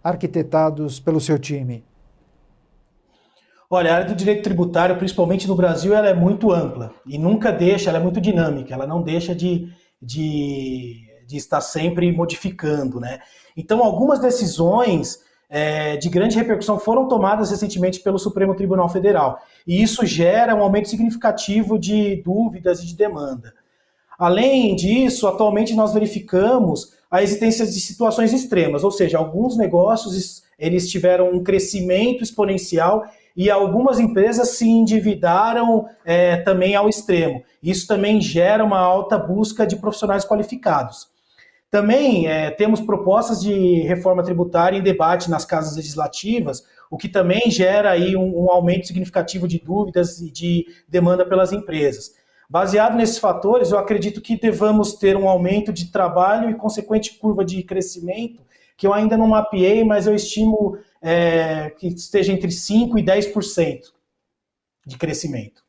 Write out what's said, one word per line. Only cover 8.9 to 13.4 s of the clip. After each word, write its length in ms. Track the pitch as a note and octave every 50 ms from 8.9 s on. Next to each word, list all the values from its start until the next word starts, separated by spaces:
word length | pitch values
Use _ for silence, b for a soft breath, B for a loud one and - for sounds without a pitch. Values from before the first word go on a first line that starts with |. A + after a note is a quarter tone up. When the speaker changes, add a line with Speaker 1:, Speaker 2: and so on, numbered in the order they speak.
| D#3+ C3+
Speaker 2:
deixa 320 | C#3+ D3+ D#3+ E3+ E3+ F3+ F3
de, 380 | D3+ E3+ F3+ F3 E3+ E3+ B B B B B B B
de, 1040 | B2+ A#2+ B2 D#3 D#3 D#3 D3+ D3 C#3+ C#3+ C#3 C3+ C3 C3 C3 B2+ B2 A#2+ A#2 A#2 A2+ A2 - _ _
de 100 | A#2+ C#3+ C#3+
estar 240 | - _ D#3 D3
sempre 500 | C#3 - - D#3+ D#3 F3 F3 F3 F3 F3
modificando, 880 | E3+ E3 E3+ E3+ E3+ - - F#3+ F3+ - E3+ D3+ D3+ D3 C3+ B2+ B2 B2
né? 200 | A#2+ B2 C3 C3 b b b b